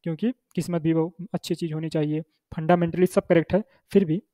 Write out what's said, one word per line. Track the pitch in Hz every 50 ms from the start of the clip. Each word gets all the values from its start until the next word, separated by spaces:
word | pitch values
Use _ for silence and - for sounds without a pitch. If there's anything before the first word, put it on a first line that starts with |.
क्योंकि | _ 175 160 151 208 240 254 _ _ _ _
किस्मत | 180 160 175 175 170
भी | 151 165
वो | 160 165 160 180 _ - 175 -
अच्छी | - 175 - - 175
चीज़ | - 175 160
होनी | 156 156 160 160
चाहिए, | - 160 151 151 151 156 170 _ _ _ _ _ -
फंडामेंटली | - 160 170 180 175 170 165 160 170 185
सब | 180 - 202 -
करेक्ट | - - 165 156 - -
है, | 190 220 _ _ _ _ _
फिर | - 196 196
भी | 156 156 208 _ _